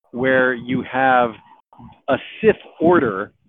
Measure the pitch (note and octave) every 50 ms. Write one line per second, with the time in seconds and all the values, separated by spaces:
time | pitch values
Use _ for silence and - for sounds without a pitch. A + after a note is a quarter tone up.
0 | _ _ - A#2+ B2+ C3 C3 C3 C3 B2+ B2+ A#2 A#2 B2 C3 B2+ - - - C3
1 | C3+ C3 B2+ B2 B2 A#2 G#2 - _ _ - _ _ _ _ - A#2 - - _
2 | - - C3 - - - - - A3 A3 - - - - - - D#3+ E3+ F3+ E3
3 | C#3 A2 F#2+ F#2 G#2 G#2+ _ _ _